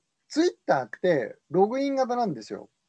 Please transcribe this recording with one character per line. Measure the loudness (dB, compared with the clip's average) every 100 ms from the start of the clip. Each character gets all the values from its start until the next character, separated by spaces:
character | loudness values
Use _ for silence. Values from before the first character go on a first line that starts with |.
| _ _ _
Twitter | 0 0 0 0 0
っ | -2 -2
て | 2 2 0 -8 _
ロ | 2 2
グ | 2
イ | -2
ン | 0
型 | 0 0
な | -2
ん |
で | -4
す | -10
よ。 | -12 -14 _